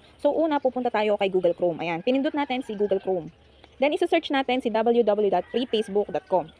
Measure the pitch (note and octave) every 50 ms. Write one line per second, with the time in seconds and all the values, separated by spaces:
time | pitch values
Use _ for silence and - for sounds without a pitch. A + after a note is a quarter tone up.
0 | - - - - - D4 C#4+ - D#4 E4 D4 C#4+ - C4 B3 B3+ B3 A#3+ - G#3+
1 | G#3+ G#3+ G#3 G#3 G3+ G3 F3+ F#3 F3+ F3 E3+ - F3+ F3 E3 C#3 D#3+ E3+ E3+ D#3+
2 | F3+ - B3+ C4+ C4 D#4 D#4 D4+ C#4+ - B3+ B3+ C4 - A3 G3 G#3 G3+ F#3+ F#3+
3 | - - F#3+ F3+ D#3 D#3+ - - - - - - - - _ - B3+ D4 D4+ G4
4 | F4+ E4+ - E4+ D#4+ - D4+ C4+ C4+ - B3+ B3+ - A#3+ G#3 A3 A3+ A#3 A#3+ A#3+
5 | A#3 G#3 G#3 G#3 G#3+ G3 F#3 F3+ F3+ - - A#3 C4 B3 - G#3+ G#3+ G3 F#3+ G#3
6 | G3+ - F#3 - - - F#3+ F3+ D#3 D#3+ - -